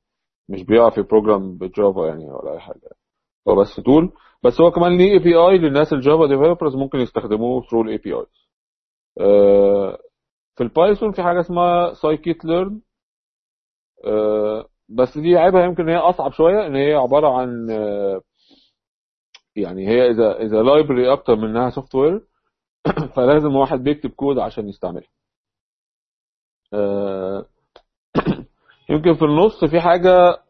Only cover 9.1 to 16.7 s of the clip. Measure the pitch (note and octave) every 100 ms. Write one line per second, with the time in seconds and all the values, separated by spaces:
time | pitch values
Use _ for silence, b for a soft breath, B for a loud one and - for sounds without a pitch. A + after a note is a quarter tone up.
9.1 | - F#2+ G2+ G2+ G2+ G2+ G2+ G2 - _
10.1 | _ _ _ _ - A#2+ - F3+ G#3 A3
11.1 | G3 F3 F3 F3 F3 F3 F3 F3 - D#3
12.1 | D#3 D#3+ E3 D#3+ E3+ F#3+ G#3+ _ _ _
13.1 | _ _ _ _ _ _ _ _ _ -
14.1 | G#2+ G#2+ G#2+ G#2 G#2+ A2+ _ _ A2+ B2+
15.1 | D3 D#3+ F3 E3+ F#3 F3+ F3+ D#3+ E3+ E3
16.1 | F3+ C#3 - D#3+ G3+ F#3+